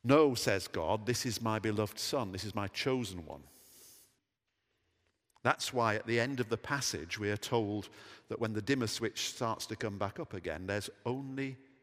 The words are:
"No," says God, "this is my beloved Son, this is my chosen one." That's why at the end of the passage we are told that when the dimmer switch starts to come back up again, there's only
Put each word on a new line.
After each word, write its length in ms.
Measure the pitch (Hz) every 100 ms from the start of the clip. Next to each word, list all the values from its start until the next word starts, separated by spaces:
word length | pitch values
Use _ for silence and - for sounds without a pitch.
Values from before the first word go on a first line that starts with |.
"No," 300 | 120 143 147
says 340 | 117 - 98 -
God, 380 | 98 80 110 107
"this 180 | 120
is 160 | 127 98
my 200 | 113 110
beloved 400 | 110 104 107 -
Son, 320 | - 143 104
this 140 | 92 107
is 100 | 104
my 120 | 101
chosen 600 | - 139 131 107 92 76
one." 160 | 71 - - - - - - - _ _ _ _ _ _ _ _ _ _ _ _ _
That's 300 | 120 147 -
why 220 | 123 113 107
at 100 | 110
the 140 | 117
end 200 | 123 131
of 100 | 113
the 80 | 113
passage 600 | - 135 - 78 85 -
we 140 | 104
are 60 | 104
told 520 | - 120 104 104 98 - - - _
that 120 | 110
when 140 | 113
the 80 | 107
dimmer 240 | 104 135 110
switch 440 | - 113 - -
starts 360 | - 117 107 -
to 100 | 110
come 220 | 110 98
back 220 | 101 -
up 160 | 160 98
again, 320 | 85 78 92
there's 200 | 101 - -
only 540 | 120 131 135 135 135 131 - _